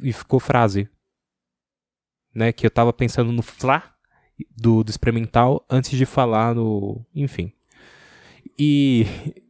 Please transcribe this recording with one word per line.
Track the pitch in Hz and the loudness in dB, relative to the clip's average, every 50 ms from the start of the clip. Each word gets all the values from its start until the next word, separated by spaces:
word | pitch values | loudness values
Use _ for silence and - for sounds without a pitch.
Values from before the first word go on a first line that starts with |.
| - 131 | -6 -6
e | 110 | -6
ficou | - - - - 127 | -6 -2 0 0 0
frase. | - - 127 123 117 107 98 101 101 - _ _ _ _ _ _ _ _ _ _ _ _ _ _ _ _ _ _ _ _ _ _ _ _ _ _ _ _ - | 0 0 2 2 2 2 2 -2 -4 -4 _ _ _ _ _ _ _ _ _ _ _ _ _ _ _ _ _ _ _ _ _ _ _ _ _ _ _ _ -4
Né? | 110 113 117 113 | -2 0 0 0
Que | - - 113 | 0 0 0
eu | |
tava | - - 117 120 - | 2 2 2 2 2
pensando | - 127 117 - - 120 113 | 0 -2 -2 0 0 -2 0
no | 120 117 | -2 -4
flá | 110 - - - - 127 135 165 - - _ _ _ _ _ _ _ _ _ - - - _ | -4 -6 -8 -4 0 0 0 0 -2 -8 _ _ _ _ _ _ _ _ _ -18 -18 -16 _
do, | 113 110 113 113 110 110 | 0 2 4 4 4 2
do | 107 | 0
experimental | 104 - - 120 117 113 113 107 - 120 120 127 143 - - - | -4 -4 -2 -2 -2 -2 -4 0 2 2 2 4 2 -2 -2 -2
antes | 127 131 131 - 139 127 | -2 -2 0 -2 -2 -2
de | 131 | -2
falar | - - 143 127 120 110 107 113 120 117 | 0 0 0 0 0 2 0 0 0 0
no, | 117 113 110 107 101 101 101 - 110 120 - - | 0 0 -2 -2 -2 -4 -6 -8 -10 -14 -12 -6
enfim. | 147 143 135 - - 87 107 - _ _ _ _ _ - - - - - - - - - - - _ _ - - - | -6 -6 -4 -4 -6 -8 -10 -12 _ _ _ _ _ -20 -20 -20 -20 -20 -20 -20 -20 -20 -20 -20 _ _ -18 -6 -2
E, | 147 151 147 143 139 139 127 117 107 95 - - - 151 - - - _ | 0 2 4 4 4 4 4 4 2 2 -2 -6 -10 -12 -12 -14 -18 _